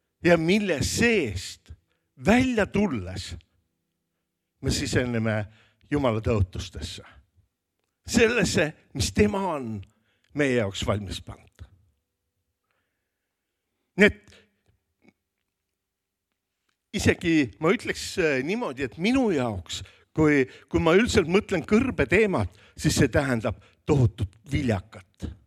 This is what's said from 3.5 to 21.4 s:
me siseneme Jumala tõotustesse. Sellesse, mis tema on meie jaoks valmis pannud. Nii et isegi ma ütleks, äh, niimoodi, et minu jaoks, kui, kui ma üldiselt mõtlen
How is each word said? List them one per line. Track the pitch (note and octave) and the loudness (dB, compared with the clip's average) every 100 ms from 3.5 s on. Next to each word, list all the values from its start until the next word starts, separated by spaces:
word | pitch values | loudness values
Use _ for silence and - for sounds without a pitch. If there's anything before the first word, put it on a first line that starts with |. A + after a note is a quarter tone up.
| _ _ _ _ _ _ _ _ _ _ _ | _ _ _ _ _ _ _ _ _ _ _
me | C3+ | -4
siseneme | - C#3+ - B2 A#2 A2+ G#2+ G2+ _ _ _ - | -4 -2 -2 -2 -2 -2 -2 -6 _ _ _ -6
Jumala | D3 C3 G#2+ | -2 0 0
tõotustesse. | A#2 A2+ F#2 - - E2 D#2 - - - _ _ _ _ _ _ _ _ - | 0 0 0 -4 -12 -12 -12 -14 -18 -20 _ _ _ _ _ _ _ _ -4
Sellesse, | - A3+ A#3+ F#3+ F#3+ D#3 - _ | 2 4 2 0 0 -2 -4 _
mis | C#3 - | -4 -2
tema | - G#3 G3+ G3 D3+ | 2 2 0 -4 -4
on | A#2+ G#2 G2+ _ _ _ _ | -6 -10 -12 _ _ _ _
meie | C#3+ C#3+ B2 | -2 0 0
jaoks | G2+ - - | -2 -4 -4
valmis | G#2 F#2+ - | -4 -4 -12
pannud. | - G2+ _ - - _ _ _ _ _ _ _ _ _ _ _ _ _ _ _ _ _ _ _ _ _ _ - | -14 -20 _ -20 -20 _ _ _ _ _ _ _ _ _ _ _ _ _ _ _ _ _ _ _ _ _ _ 4
Nii | G3+ | 4
et | - _ - _ _ _ _ _ _ _ _ _ _ _ _ _ _ _ _ _ _ _ _ _ _ _ _ _ | 4 _ -20 _ _ _ _ _ _ _ _ _ _ _ _ _ _ _ _ _ _ _ _ _ _ _ _ _
isegi | G#3 - F3 E3+ D#3+ B2+ - | -2 2 2 2 2 0 -2
ma | D#3+ | -2
ütleks, | A3+ G#3+ - - - | 0 -4 -8 -8 -2
äh, | D#3+ C3 C#3 | 0 0 -2
niimoodi, | A3 G#3 B2+ C3+ | -4 -6 -6 -8
et | - | -4
minu | G3 C4+ A#3 | 0 0 0
jaoks, | D3+ B2 G2 - - - _ _ - | 0 -2 -4 -10 -14 -14 _ _ 0
kui, | D#3 D3 C3 - - | 4 4 2 -4 -6
kui | E3 | 0
ma | E3 F3+ | 4 4
üldiselt | A#3+ A3 E3 | 4 2 2
mõtlen | F#3 | 0